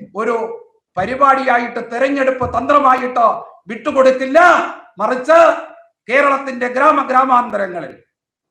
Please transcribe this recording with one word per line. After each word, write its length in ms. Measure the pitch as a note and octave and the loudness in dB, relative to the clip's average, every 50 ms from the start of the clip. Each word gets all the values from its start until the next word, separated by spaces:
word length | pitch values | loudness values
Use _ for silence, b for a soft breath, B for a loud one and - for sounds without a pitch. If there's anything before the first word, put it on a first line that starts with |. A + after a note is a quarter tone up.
| G#3 - - | -20 -14 -8
ഒരു 440 | G3 A3+ A#3+ A#3 A3 A3+ - - - - _ _ _ _ _ - | -6 -4 -4 -4 -4 -6 -8 -12 -14 -18 _ _ _ _ _ -6
പരിപാടിയായിട്ട്, 840 | F3+ G3 A3 C4 C4 C#4 C4+ C4 C4 C4 B3+ A#3+ B3 B3 A#3 - A#3+ A#3 - | -6 -4 -4 -2 2 2 2 2 2 0 0 0 -2 -2 -4 -8 -10 -10 -8
തെരഞ്ഞെടുപ്പ് 680 | A#3+ A#3+ C4+ C#4 C#4+ C#4 C4 C4 C4 B3+ B3 - - A#3 | -4 -2 -2 -2 0 0 0 -2 -2 -2 -4 -4 -4 -4
തന്ത്രമായിട്ട് 680 | B3 - C#4+ C#4 C#4 B3+ B3+ B3+ B3 B3 B3 A#3+ A3+ G#3 - - - - - _ _ F3 | -2 0 2 2 4 2 2 0 -2 -4 -2 0 0 0 0 -2 -8 -16 -20 _ _ -14
വിട്ടുകൊടുക്കില്ല. 720 | A#3 - - D4+ B3+ C4 C4 C4 C4 C4 C4+ C4 C#4 E4 F4 F4 D#4+ - - - - - - _ _ F3+ | -12 -8 -6 -4 0 2 4 4 2 0 0 2 4 6 6 6 4 2 0 -4 -10 -14 -20 _ _ -6
മറിച്ച് 400 | G#3+ A#3 B3+ B3 B3+ D4 E4 E4+ E4 - - - - - - - - _ _ _ _ G3+ | -4 -4 -4 -2 0 4 4 6 6 4 2 -2 -6 -14 -18 -20 -20 _ _ _ _ -2
കേരളത്തിന്റെ 600 | A#3+ C#4 C#4+ C#4 C4+ C4+ C#4 C4+ B3 A#3+ B3 B3 | 0 2 2 2 0 -2 -4 -8 -8 -6 -6 -4
ഗ്രാമ 340 | B3 C4 C#4+ D#4 D4+ C#4+ | -2 0 2 2 2 2
ഗ്രാമാന്തരങ്ങളിൽ, 920 | B3+ B3 B3+ B3+ C4+ C4 B3+ A#3+ A#3 A3 G#3 G3+ G3 F#3 F3 E3+ D3+ C3 - - _ _ _ _ _ _ _ _ _ _ | 0 0 0 0 2 2 2 0 0 -2 -4 -6 -6 -6 -8 -10 -12 -14 -16 -20 _ _ _ _ _ _ _ _ _ _